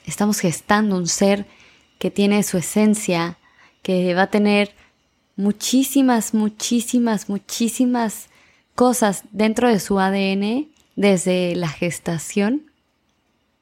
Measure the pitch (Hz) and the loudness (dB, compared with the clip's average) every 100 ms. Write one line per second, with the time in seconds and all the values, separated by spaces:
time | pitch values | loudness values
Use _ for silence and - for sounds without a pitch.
0 | - - 208 202 180 - - 208 214 185 | -14 -2 -2 0 -2 -4 0 0 2 -2
1 | 170 - 196 202 196 - - _ _ _ | -2 0 2 2 -4 -18 -20 _ _ _
2 | 185 - 202 208 190 185 - 208 214 208 | -4 0 2 2 0 -2 -2 2 2 2
3 | - 170 170 170 _ _ _ _ - 185 | 0 -2 -4 -8 _ _ _ _ -2 0
4 | 180 180 190 214 208 202 202 - _ _ | 0 0 2 2 2 2 0 -6 _ _
5 | _ _ _ - 202 - - 254 269 277 | _ _ _ -4 -4 -2 0 0 2 2
6 | 262 233 - 220 214 214 - 240 - 247 | 2 2 0 -2 -2 -4 -4 -2 0 0
7 | 233 208 - 202 - - 226 - 247 247 | 0 -2 -4 -8 -8 -4 -4 0 0 0
8 | 226 - - _ _ _ _ - 247 240 | -2 -6 -16 _ _ _ _ 0 2 4
9 | 214 180 - 196 220 220 247 208 - 196 | 0 -2 -8 -2 0 2 2 2 0 0
10 | 190 196 196 190 208 247 302 _ _ - | 0 0 0 0 -2 -4 -6 _ _ 0
11 | 202 185 185 180 180 180 170 - 175 - | 2 2 2 0 0 -2 -4 -4 -6 -4
12 | - 165 - 208 202 285 - _ _ _ | -6 -6 -4 -2 0 -2 -6 _ _ _
13 | _ _ _ _ _ _ | _ _ _ _ _ _